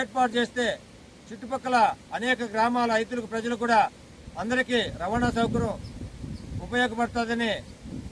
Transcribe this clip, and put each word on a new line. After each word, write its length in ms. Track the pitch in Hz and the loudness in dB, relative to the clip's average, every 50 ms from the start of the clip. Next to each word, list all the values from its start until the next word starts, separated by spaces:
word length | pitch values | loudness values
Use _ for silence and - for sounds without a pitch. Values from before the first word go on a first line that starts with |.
ఏర్పాటు 320 | 262 196 220 262 254 233 220 240 | 0 0 2 2 2 2 4 2
చేస్తే 280 | 233 233 - 247 240 208 156 - - - - - - - - - - | 0 0 0 -2 0 0 -2 -4 -8 -18 -20 -20 -20 -20 -20 -20 -18
చుట్టుపక్కల 500 | - 226 202 247 226 269 247 - 254 247 233 214 175 139 - - - - | -18 -16 -12 -8 -6 -6 -4 -2 2 4 6 6 6 4 0 -8 -8 -6
అనేక 240 | 226 226 254 254 226 240 214 208 | -2 0 0 0 0 0 -2 2
గ్రామాల 340 | 220 226 240 240 247 233 233 220 | 2 2 4 4 2 2 4 2
రైతులకు, 320 | 220 226 220 247 240 220 175 220 | 2 0 0 -4 -6 -6 -4 -4
ప్రజలు 220 | 226 220 240 240 208 240 | -4 -2 -2 -2 0 2
కూడా 160 | 226 226 214 190 - - - - - - - - - - 165 | 4 6 6 6 4 0 -8 -20 -20 -20 -18 -18 -14 -8 -6
అందరికీ 380 | 190 226 254 254 254 - 247 233 190 143 - - | -4 -2 0 0 0 2 2 0 0 0 -4 -6
రవాణా 280 | 170 190 226 240 247 240 226 | -4 -2 0 2 2 2 2
సౌకర్యం 400 | 233 233 220 233 233 233 214 - - - - - - - - - - - - - - - - - - - | 2 0 2 2 0 0 0 -2 -6 -8 -12 -12 -12 -12 -12 -12 -12 -12 -10 -10 -10 -10 -10 -8 -8 -6
ఉపయోగపడుతుందని 880 | - 240 247 247 240 220 233 233 - - 233 233 226 233 233 233 220 185 127 - - - - - - - - - - | -2 0 2 2 2 0 -2 -2 -2 -2 -2 -2 -2 0 0 0 0 -2 -2 -6 -12 -16 -16 -14 -12 -12 -12 -12 -12